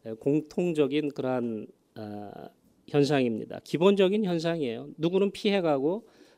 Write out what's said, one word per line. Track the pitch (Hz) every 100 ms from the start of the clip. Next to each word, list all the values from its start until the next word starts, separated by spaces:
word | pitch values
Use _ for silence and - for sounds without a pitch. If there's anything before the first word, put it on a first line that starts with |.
| 113 113
공통적인 | 139 151 151 - 180 156 139 147 147
그러한, | 135 131 127 120 110 - - _ -
어, | 107 104 101 - - - _ _ -
현상입니다. | 147 143 143 123 110 113 -
기본적인 | - 147 185 196 185 208 202
현상이에요. | 170 170 170 131 113 143 -
누구는 | 160 190 202
피해가고, | - 214 196 165 143 143 202 - - -